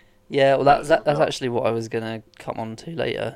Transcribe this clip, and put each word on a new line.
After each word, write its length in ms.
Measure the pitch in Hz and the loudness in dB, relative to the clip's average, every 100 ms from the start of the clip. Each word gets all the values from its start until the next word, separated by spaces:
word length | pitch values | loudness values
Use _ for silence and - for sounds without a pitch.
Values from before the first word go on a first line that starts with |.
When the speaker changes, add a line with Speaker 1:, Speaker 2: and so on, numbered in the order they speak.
| _ _ _ | _ _ _
Speaker 1:
Yeah, 260 | 135 135 135 | 2 4 4
well, 100 | 135 | 4
that, 200 | 147 147 | 4 4
that, 180 | 160 147 | 2 2
that's 140 | 147 | 2
Speaker 2:
Yeah. 60 | 147 | 0
Speaker 1:
actually 240 | - 127 | 0 -4
what 160 | 120 110 | 0 0
I 60 | |
was 160 | 117 113 | -2 -4
gonna 340 | 117 113 110 - - | -6 -6 -8 -12 -14
come 200 | - - | -12 -10
on 160 | 110 113 | -10 -10
to 140 | - | -10
later. 440 | 156 127 104 113 | -6 -4 -4 -6